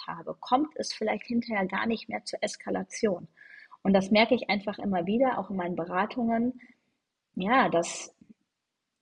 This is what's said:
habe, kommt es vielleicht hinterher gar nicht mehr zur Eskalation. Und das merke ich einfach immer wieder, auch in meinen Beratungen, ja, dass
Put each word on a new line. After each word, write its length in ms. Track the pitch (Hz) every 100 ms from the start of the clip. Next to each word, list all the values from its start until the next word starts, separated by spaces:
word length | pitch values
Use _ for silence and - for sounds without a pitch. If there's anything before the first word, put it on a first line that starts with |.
| -
habe, 300 | 165 160 160
kommt 360 | - 262 302 -
es 180 | 214
vielleicht 320 | - 214 214 -
hinterher 400 | 233 233 214 190
gar 220 | 196 226
nicht 220 | 226 -
mehr 140 | 214 -
zur 120 | -
Eskalation. 840 | 214 - - 190 190 - 220 175 160 _ - - - -
Und 120 | 190
das 180 | 190 190
merke 240 | 214 233 240
ich 120 | -
einfach 300 | 208 208 196
immer 300 | 202 185 175
wieder, 320 | 226 262 -
auch 100 | 190
in 60 | 196
meinen 200 | 175 170
Beratungen, 840 | 170 180 208 - 226 226 240 254 - _ _ _ _ _ _
ja, 360 | - 185 262 196
dass 460 | 170 175 - - _ - _ _ _ _ _ _ _